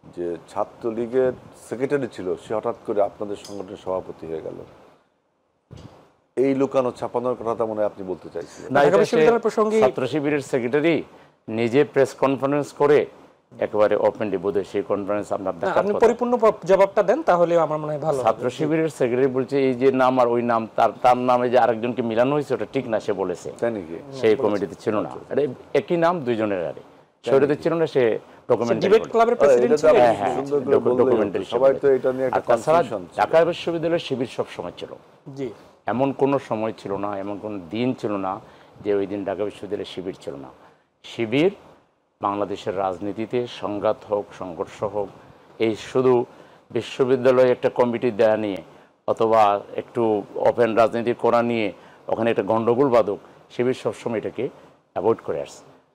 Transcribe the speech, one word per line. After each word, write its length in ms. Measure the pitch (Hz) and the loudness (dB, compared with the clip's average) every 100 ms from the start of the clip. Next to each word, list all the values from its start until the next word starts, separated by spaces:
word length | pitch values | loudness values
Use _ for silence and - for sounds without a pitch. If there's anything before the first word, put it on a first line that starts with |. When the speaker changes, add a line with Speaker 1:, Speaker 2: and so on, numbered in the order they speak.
| - - | -18 -8
Speaker 1:
যে 200 | 87 85 - | -8 -8 -10
ছাত্রলীগের 840 | 98 107 - 120 110 117 127 131 123 - - - | -8 -8 -6 -8 -6 -2 0 0 -2 -16 -20 -12
সেক্রেটারি 380 | 113 135 143 123 - | -6 -2 -2 -4 -8
ছিল, 120 | 92 85 | -6 -6
সে 160 | - 107 | -6 -6
হঠাৎ 200 | 117 113 - | -4 -8 -6
করে 160 | 104 | -2
আপনাদের 340 | 101 - 104 101 | -2 -4 -10 -10
সংগঠনের 420 | - 101 95 98 - | -12 -14 -12 -12 -6
সভাপতি 420 | 92 85 85 80 | -6 -6 -16 -10
হয়ে 140 | 80 | -10
গেল। 160 | 82 87 85 - - _ _ _ _ _ _ _ _ - - - _ _ _ - | -10 -14 -18 -20 -20 _ _ _ _ _ _ _ _ -20 -20 -20 _ _ _ 0
এই 200 | 135 135 | 0 2
লুকানো 360 | 135 135 123 | 0 0 -2
ছাপানোর 440 | 110 117 123 123 117 | -4 -6 -4 -4 -4
কথাটা 260 | 110 110 113 | -4 -2 -4
মনে 140 | 107 | -2
হয় 60 | 104 | -4
আপনি 180 | - 95 | -4 -10
বলতে 220 | 90 80 | -8 -8
চাইছিলেন। 340 | 82 - - - | -12 -12 -14 -2
Speaker 2:
না, 40 | |
Speaker 3:
ঢাকা 140 | 131 147 | 2 4
Speaker 2:
এটা 100 | 190 | 4
সে 20 | |
Speaker 3:
বিশ্ববিদ্যালয় 400 | - 226 156 233 | 4 4 4 4
প্রসঙ্গে 400 | 220 - 214 220 | 0 0 2 4
Speaker 2:
ছাত্র 280 | 131 - 135 | 2 0 -4
শিবিরের 320 | 151 143 151 | -2 -2 -2
সেক্রেটারি 640 | 127 139 117 143 156 143 82 - - _ - | -2 -2 0 0 2 0 -4 -18 -20 _ -8
নিজে 360 | 113 117 131 | -2 0 2
প্রেস 280 | 143 139 131 | 2 2 0
কনফারেন্স 600 | - 135 135 135 147 139 | 2 0 0 -2 -2 -4
করে 320 | - 143 147 95 - - _ _ - | 0 4 4 2 -8 -20 _ _ -8
একেবারে 360 | 104 107 104 104 | -4 2 2 4
ওপেনলি, 420 | 107 98 110 92 | 0 0 -4 -2
বোধহয় 260 | 92 101 | -2 -4
সেই 200 | 92 104 | -4 -6
কনফারেন্স 440 | 92 101 98 104 95 | -4 -4 -2 -4 -4
আপনার 200 | 101 190 | -6 -6
Speaker 3:
না, 60 | 85 | -4
Speaker 2:
দেখার 180 | 185 139 | -2 0
Speaker 3:
আপনি 160 | 196 | 0
Speaker 2:
কথা। 120 | 202 226 | 2 2
Speaker 3:
পরিপূর্ণ 300 | 233 240 240 | 2 -2 2
প-, 280 | 220 - 165 | 2 0 2
জবাবটা 380 | 190 196 208 | 4 4 2
দেন, 200 | 185 262 | 0 0
তাহলে 300 | 160 175 170 170 | 2 2 4 2
আমার 180 | 151 156 | 0 -2
মনে 140 | 151 | -4
হয় 80 | 151 | -4
ভালো 160 | 156 139 | -2 0
হবে। 60 | |
Speaker 2:
ছাত্র 260 | 113 110 123 | 0 0 -4
শিবিরের 400 | 120 151 160 160 | -2 -2 0 -2
সেক্রেটারি 380 | - 127 123 135 | 0 0 2 0
বলছে 280 | 127 127 139 135 | 0 -2 0 0
এই 60 | |
যে 180 | 123 135 | 2 2
নাম 280 | 131 127 131 | 4 2 4
আর 80 | 120 | 2
ওই 140 | 123 | 2
নাম, 260 | 120 113 110 - | 0 0 -2 2
তার, 160 | 117 104 | 2 4
তার 160 | 127 123 | 2 4
নামে 320 | 123 123 123 | 4 2 4
যে 80 | 120 | 4
আরেকজনকে 440 | 117 113 120 117 | 4 0 -2 -2
মিলানো 340 | 117 110 127 147 | -2 2 2 2
হয়েছে, 180 | 139 | -2
ওটা 120 | 117 104 | -4 -2
ঠিক 140 | 135 120 | -4 -2
না, 120 | 110 | -4
সে 140 | - | -2
বলেছে। 380 | 98 95 85 76 65 | -2 -2 -4 -8 -4
Speaker 1:
তাই 120 | 120 | -4
নাকি? 140 | 110 80 | -4 -8
Speaker 2:
সেই 500 | 82 139 135 120 107 | -12 -14 0 2 4
Speaker 3:
বলেছে। 0 | |
Speaker 2:
কমিটিতে 400 | 110 104 92 - | 2 0 -4 -4
ছিল 120 | - 107 | -4 -2
না। 100 | 80 | -4
Speaker 1:
আচ্ছা। 240 | 62 - | -10 -4
Speaker 2:
এটা 200 | - 143 127 - | -2 -2 -4 -2
একই 240 | 147 - 175 | -2 0 0
নাম, 220 | 165 180 | 2 0
দুইজনের 420 | 123 113 110 98 78 | -2 -2 0 -2 -4
আরে। 120 | 67 | -8
Speaker 1:
তাই 0 | - - _ _ | -18 -20 _ _
Speaker 2:
সেটাতে 240 | 117 135 139 | 2 4 4
Speaker 1:
নাকি? 160 | 143 | 0
Speaker 2:
ছিল 100 | 165 | -2
না, 140 | 165 160 | 0 0
সে 320 | 143 120 104 - - - | 2 2 0 -6 -20 -2
Speaker 3:
সে 40 | |
Speaker 2:
ডকুমেন্টারি 280 | 117 117 113 | 0 2 0
Speaker 3:
ডিবেট 200 | - 220 | 4 2
Speaker 2:
বলেছে। 100 | 160 | 2
Speaker 3:
ক্লাবের 220 | 220 226 | 0 2
Speaker 1:
আহ, 60 | 240 | 4
Speaker 3:
প্রেসিডেন্ট 340 | - 123 120 | 4 4 4
Speaker 1:
এটা 80 | 147 | 4
তো 60 | 156 | 4
Speaker 3:
ছিলেন? 80 | 165 | 6
Speaker 1:
আপনি 60 | |
Speaker 2:
হ্যাঁ, 160 | 120 101 | 6 4
হ্যাঁ, 180 | 98 147 | -2 -2
Speaker 1:
সুন্দর 240 | 139 143 131 | -2 -2 2
করে 100 | 135 | 2
Speaker 2:
ডকু-, 80 | |
Speaker 1:
বললেই 200 | 117 127 | 2 2
হতো। 80 | 127 | 4
Speaker 2:
ডকুমেন্টারি 340 | 113 104 98 95 | 4 0 -4 -4
Speaker 1:
সবাই 260 | 120 135 | 2 2
Speaker 2:
ছিল। 80 | 135 | 4
Speaker 1:
তো 60 | 139 | 2
এটা 220 | 131 131 | 2 2
নিয়ে 140 | 127 131 | -2 -2
Speaker 2:
আর 20 | |
Speaker 1:
একটা 140 | - | -2
Speaker 2:
তাছাড়া 380 | - 117 110 165 | 0 0 4 2
Speaker 1:
কনফিউশন 260 | 139 107 87 | 2 -6 -8
ছিল। 120 | - | -2
Speaker 2:
ঢাকা 240 | 104 160 165 | 2 4 2
বিশ্ববিদ্যালয়ে 540 | 165 - 165 165 165 | 0 -4 -2 -2 -2
শিবির 320 | - 127 120 - | -2 -4 -4 -6
সব 100 | - - | -8 -8
সময় 160 | 87 - | -12 -12
ছিল। 120 | - - _ _ - 135 | -16 -16 _ _ -20 -10
Speaker 3:
জি। 140 | 131 - - _ - | -10 -12 -20 _ -6
Speaker 2:
এমন 280 | 113 135 | 0 0
কোনো 260 | 131 135 139 - | 2 0 0 -2
সময় 240 | 110 110 - | -4 -4 -6
ছিল 140 | 101 98 | -8 -6
না, 220 | 101 101 | -4 -6
এমন 200 | 98 101 | -8 -10
কোনো 160 | 107 101 85 | -10 -10 -10
দিন 240 | 107 123 | -4 -4
ছিল 180 | 120 117 | -2 -4
না 280 | 104 95 98 - - - - | -4 -4 -8 -12 -20 -20 -12
যে 120 | 104 101 | -2 -2
ওই 100 | 98 | -2
দিন 140 | 104 95 | -6 -6
ঢাকা 180 | 92 | -4
বিশ্ববিদ্যালয়ে 460 | 104 - 101 98 92 | -6 -8 -10 -8 -8
শিবির 220 | - 92 90 | -10 -10 -10
ছিল 120 | - 69 | -12 -14
না। 140 | 67 - - _ _ _ | -16 -20 -20 _ _ _
শিবির 480 | - - 113 131 175 202 - _ _ _ _ _ | -18 -8 -2 2 2 0 -20 _ _ _ _ _
বাংলাদেশের 560 | 104 101 98 98 - 92 | -4 -2 -4 -4 -6 -4
রাজনীতিতে 720 | 95 87 101 95 110 123 120 - | -4 -4 -8 -8 -4 -4 -6 -8
সংঘাত 360 | 95 104 107 104 - | -8 -2 -2 -2 -4
হোক, 160 | 104 98 - | -4 -4 -12
সংঘর্ষ 440 | 92 82 95 - | -12 -8 -10 -6
হোক, 260 | 107 104 98 - - - _ - | -6 -6 -8 -12 -20 -20 _ -4
এই 160 | 113 104 - | -2 -2 -4
শুধু 340 | 127 127 123 123 - - _ _ | 0 4 2 0 -10 -20 _ _
বিশ্ববিদ্যালয়ে 800 | 117 107 - 127 127 123 127 127 | -8 -8 -2 0 4 4 6 4
একটা 180 | 123 123 | 4 0
কমিটি 420 | - 123 113 123 | 2 0 2 -2
দেয়া 260 | 101 110 110 | 2 2 4
নিয়ে 200 | 107 90 - - _ _ - | -2 -6 -10 -20 _ _ -6
অথবা 520 | 107 113 113 104 101 - - | 0 2 4 4 2 -4 -10
একটু 480 | - - 113 107 - - | -8 -2 0 0 -4 0
ওপেন 400 | 120 110 117 110 | 0 2 2 4
রাজনীতি 380 | 113 117 110 | 2 2 -2
করা 280 | 113 117 117 | 0 2 2
নিয়ে 320 | 120 117 101 - - - - | 2 -2 -4 -6 -20 -18 -6
ওখানে 220 | 90 117 | -2 0
একটা 140 | 113 | 0
গন্ডগোল 460 | 98 110 113 120 143 | 0 0 2 2 4
বাধক, 280 | 120 101 95 - - _ | 4 2 -2 -8 -20 _
শিবির 220 | - 123 | -4 -2
সবসময় 440 | 123 120 104 120 113 | -2 -6 -6 -6 -4
এটাকে 320 | 98 87 127 - - _ _ | -6 -6 -8 -8 -20 _ _
অ্যাভয়েড 240 | 98 95 113 - | -2 0 0 -2
করে 160 | 80 | -6
আসছে। 220 | 69 - - _ _ | -8 -14 -20 _ _